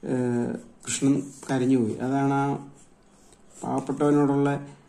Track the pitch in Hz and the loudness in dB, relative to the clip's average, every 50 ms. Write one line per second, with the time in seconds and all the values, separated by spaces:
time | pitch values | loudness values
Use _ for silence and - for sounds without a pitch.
0 | - - 135 127 127 123 120 120 120 120 120 - - - - - - - - - | -4 -2 -2 0 0 0 0 0 -2 -2 -4 -6 -10 -14 -20 -20 -10 -8 -6 0
1 | - 135 143 - - - - - - - 139 131 123 127 135 127 117 107 - - | 2 2 2 2 0 -6 -12 -18 -8 -4 -2 0 2 2 2 2 2 0 -2 -4
2 | 120 127 135 139 139 139 139 139 139 143 139 - - - - - - - _ _ | -4 -2 -2 0 0 0 0 0 0 0 -2 -4 -6 -14 -20 -20 -20 -20 _ _
3 | _ _ _ _ - - - _ - - - - - - 131 135 - - 135 139 | _ _ _ _ -20 -20 -20 _ -20 -20 -18 -12 -6 -4 -4 -4 -2 -4 -2 0
4 | 147 147 147 147 143 139 139 139 139 143 143 143 - - - - - | 2 4 6 6 4 4 4 4 2 2 0 -2 -6 -12 -18 -20 -20